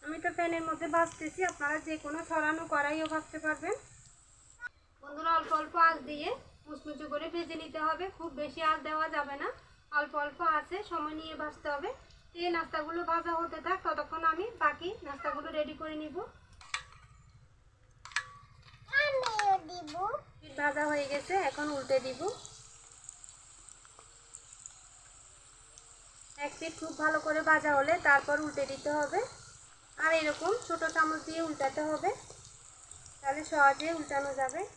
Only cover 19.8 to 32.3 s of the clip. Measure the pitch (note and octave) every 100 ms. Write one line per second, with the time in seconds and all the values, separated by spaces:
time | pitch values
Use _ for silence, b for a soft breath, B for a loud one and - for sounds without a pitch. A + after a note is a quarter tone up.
19.8 | D#4 D#4+ G4 C#5 - - D#4 C4+ D4 C#4+
20.8 | D4+ D4 C#4 C#4+ C4+ F#4 D#4+ C4+ D4+ C#4+
21.8 | C4 C4+ B3+ B3 F4+ B4 - - - -
22.8 | - - - - - - - - - -
23.8 | - - - - - - - - - -
24.8 | - - - - - - - - - -
25.8 | - - - - - - D4 - D#4+ D#4+
26.8 | D#4+ D#4 D#4 D#4 D#4 D#4 D#4 D#4 D4+ C#4+
27.8 | C#4 F4 D#4 C#4 C#4 D4 D4+ C#4+ C4+ C#4
28.8 | D4 D4 D4 E4+ B4 - - - - -
29.8 | - - D#4+ E4 D#4 D4 D#4+ A#4 - E4
30.8 | D#4+ E4 D#4 D#4 - D#4+ E4 D4 C4+ C#4+
31.8 | D4+ D4+ E4 B4+ -